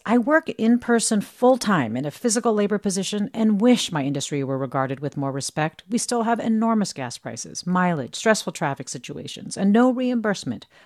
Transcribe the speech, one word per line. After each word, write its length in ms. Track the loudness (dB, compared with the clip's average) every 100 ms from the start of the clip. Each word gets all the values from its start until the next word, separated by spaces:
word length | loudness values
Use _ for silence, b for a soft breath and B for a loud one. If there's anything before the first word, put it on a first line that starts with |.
"I 140 | 0 0
work 320 | 4 2 0
in 280 | 0 2 2
person 440 | 2 0 2 -2
full 340 | -2 2 4 4
time 400 | 4 2 2 -2
in 80 |
a 60 | -4
physical 420 | -2 -2 0 0
labor 240 | 2 2 0
position 540 | -2 -2 -4 -4 -4
and 260 | 0 2 4
wish 320 | 6 4 2
my 140 | -2
industry 400 | -2 -2 -4 -4
were 140 | -2 -2
regarded 420 | -2 -2 -2 -2
with 160 | -6 -4
more 160 | -4
respect. 500 | -4 -6 -2 -2 -4 -4
We 80 | -4
still 280 | -2 -2
have 140 | 0 0
enormous 540 | 0 0 2 2 0
gas 240 | -4 -8 -8
prices, 500 | -12 -10 -12 -8 -2
mileage, 500 | 2 2 0 -4 -2
stressful 360 | 0 0 0
traffic 380 | -4 -4 -4 -8
situations, 640 | -12 -12 -12 -12 -12 -10 -2
and 160 | 4
no 180 | 6 4
reimbursement, 760 | 2 0 0 -2 -2 -4 -8 -10 b